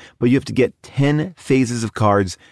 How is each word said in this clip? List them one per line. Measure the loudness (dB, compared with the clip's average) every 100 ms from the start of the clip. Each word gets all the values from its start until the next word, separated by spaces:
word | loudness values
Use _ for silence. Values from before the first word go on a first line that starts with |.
| -14 _
but | 0
you | 0
have | 0
to |
get | -2 -2 -2
ten | -10 -2 0 0 -4 -12
phases | -2 0 0 -4
of | -6
cards. | -2 2 2 0 -6 _